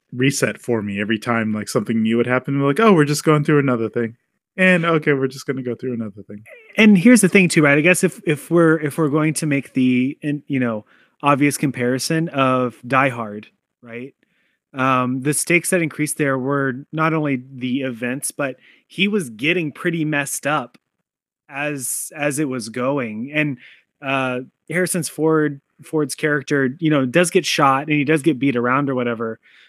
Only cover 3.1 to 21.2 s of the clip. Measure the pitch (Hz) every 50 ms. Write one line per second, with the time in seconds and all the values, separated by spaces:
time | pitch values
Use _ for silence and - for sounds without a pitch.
3.1 | 147 - - 160 151 151 143 - 151 143 139 135 123 113 113 107 - 120 117 113
4.1 | 117 _ _ _ _ _ _ _ _ 190 185 185 180 170 165 170 165 156 151 156
5.1 | 143 131 135 131 131 135 - - 127 131 123 123 113 - 123 127 120 113 113 104
6.1 | 95 107 92 - 104 104 107 - - - - - - - 220 214 208 180 160 240
7.1 | 254 214 196 170 - 202 180 165 - 170 151 143 143 151 151 180 180 - 190 170
8.1 | - - - 165 151 139 - - 165 170 170 160 160 156 151 147 - 170 160 139
9.1 | 139 156 151 156 151 - 165 151 139 139 - - - 131 127 127 127 123 127 139
10.1 | 151 - - 147 147 143 - - 143 131 127 120 110 107 - _ _ _ _ _
11.1 | _ _ - 143 143 131 147 143 139 - 160 143 - 127 120 123 131 131 - -
12.1 | 160 160 165 170 - 139 135 131 127 127 127 120 - - - 120 139 131 139 135
13.1 | 120 120 113 104 104 107 104 - _ _ _ _ _ _ 123 117 113 120 127 139
14.1 | _ _ _ _ _ _ _ _ _ _ _ _ - 135 131 135 131 127 127 123
15.1 | 131 135 127 147 143 - - - 170 170 - - 190 175 165 143 - - 151 147
16.1 | - - 151 139 135 131 123 135 143 139 139 135 123 135 147 _ - 156 160 160
17.1 | 160 160 151 143 135 123 127 135 135 123 127 127 123 143 131 131 120 110 123 120
18.1 | 131 143 - - - - 143 131 127 - _ - _ _ _ _ - 165 190 208
19.1 | 208 208 160 120 110 104 135 156 180 185 160 143 - - - 175 170 165 151 151
20.1 | 151 143 139 135 - - - 139 151 143 120 - - _ _ _ _ _ _ _
21.1 | _ _